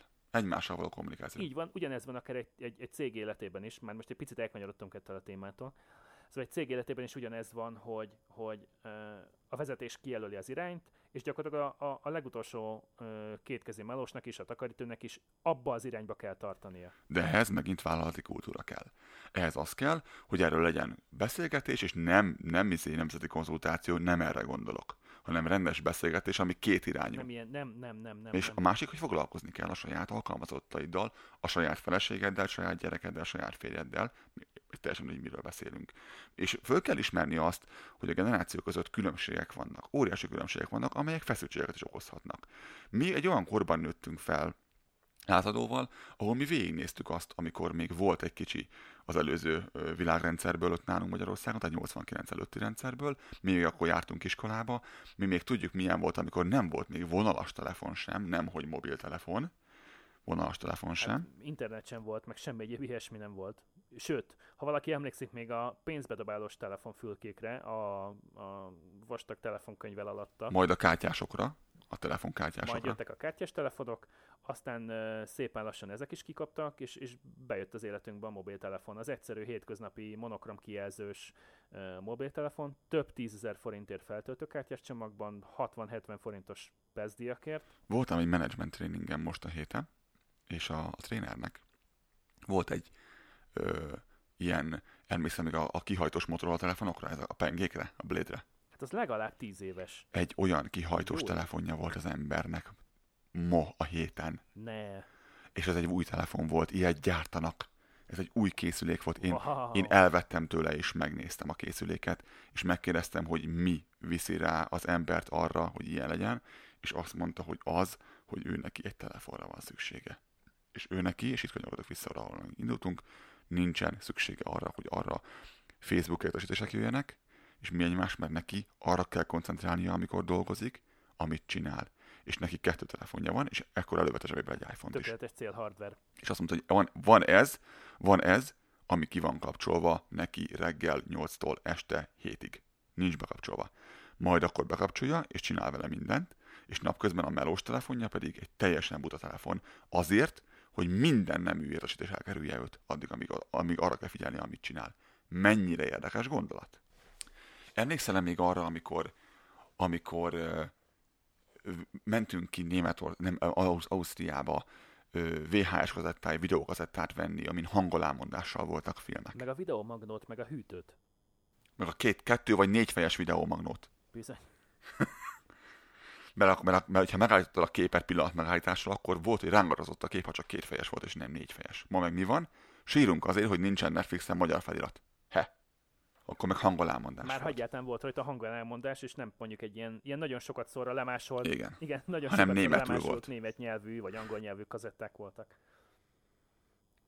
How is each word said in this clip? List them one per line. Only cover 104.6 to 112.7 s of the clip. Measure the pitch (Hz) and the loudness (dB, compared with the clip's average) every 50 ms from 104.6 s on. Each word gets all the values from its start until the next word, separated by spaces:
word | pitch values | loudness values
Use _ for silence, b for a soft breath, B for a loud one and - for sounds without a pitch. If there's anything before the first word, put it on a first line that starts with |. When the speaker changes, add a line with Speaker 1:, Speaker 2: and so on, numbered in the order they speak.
| 110 113 110 107 107 101 98 98 - B B B B B B B B B B | -12 -10 -8 -8 -8 -10 -10 -12 -14 B B B B B B B B B B
Speaker 1:
És | 92 78 | -4 0
ez | 92 85 | 2 2
egy | 87 85 | 2 2
új | 85 90 90 82 | 2 2 0 0
telefon | - 87 87 - - - - 80 | 0 -2 -2 -2 -2 -2 -2 -2
volt, | 80 80 80 82 - | 2 2 2 2 2
ilyet | - 92 92 87 82 73 | 2 4 4 4 4 4
gyártanak. | - 95 87 80 80 - - 82 80 82 - - - - _ b b b b b b | 2 0 0 0 -2 -4 -4 -4 -2 -2 -4 -6 -10 -12 _ b b b b b b
Ez | b - 92 | b -6 -6
egy | 90 - - | -6 -2 2
új | 117 104 92 | 4 4 4
készülék | - - - 87 85 - 87 85 85 - - | 2 2 0 0 0 0 0 0 0 0 0
volt. | 82 82 | -2 -2
Én, | - - 90 | 0 0 0
Speaker 2:
Wow. | 85 - - 143 143 135 123 120 117 | 2 2 0 0 -2 -2 -2 0 2
Speaker 1:
én | 98 90 - | 2 6 10
elvettem | 95 98 92 87 82 87 - - - 82 80 | 12 12 12 12 10 6 4 2 0 -2 0
tőle, | - 82 80 80 78 78 | 0 2 2 2 2 2
és | 78 85 - | 0 -2 -2
megnéztem | - 82 73 76 78 - - - - - - 73 | 0 0 0 0 -2 -4 -6 -8 -8 -8 -6 -6
a | 78 | -6
készüléket, | - - 78 - - 87 85 82 82 - - 90 - - B B B B B | -6 -6 -6 -6 -4 -2 -2 -2 -2 -2 -2 -2 -2 -4 B B B B B
és | B - | B 2
megkérdeztem, | - 90 | 4 4